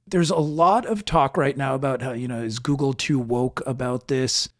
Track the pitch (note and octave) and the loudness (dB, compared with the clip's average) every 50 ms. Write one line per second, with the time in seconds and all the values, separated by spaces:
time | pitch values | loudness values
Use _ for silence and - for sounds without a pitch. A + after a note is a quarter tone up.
0 | _ - F#3 F3 E3+ D3+ F#3 E3 D3 D3+ D3 D#3+ E3+ F3+ G#3 A#3+ A3 - A3 G#3 | _ -2 0 0 2 2 2 0 0 0 2 4 4 4 4 4 2 0 -4 -4
1 | - - - D#3+ C#3 C#3 - - C#3 C#3 C3+ C3+ C#3 C3+ C3+ C3 C#3 C3+ B2+ A#2 | -2 2 4 4 4 4 2 2 0 0 0 0 -2 -2 0 0 0 -2 -2 -2
2 | A#2+ C3 A#2+ A#2 B2+ B2 A#2+ A#2 A2+ A2+ A2 A#2+ - C#3+ C#3+ C#3 C#3+ C3+ C3 - | -4 -4 -4 -4 -4 -4 -4 -4 -4 -4 -6 -4 -2 -2 0 2 0 0 0 -2
3 | - - D3 C3 A#2+ A2+ B2 A#2+ B2+ B2+ - - - C#3 B2 B2 B2+ B2 B2 A#2 | -2 0 0 0 0 0 0 0 0 -2 -2 -4 -6 -4 -4 -2 -2 -4 -4 -4
4 | - - C#3 C3 C3 B2 - - - - _ | -4 -2 -2 0 0 0 0 -2 -4 -6 _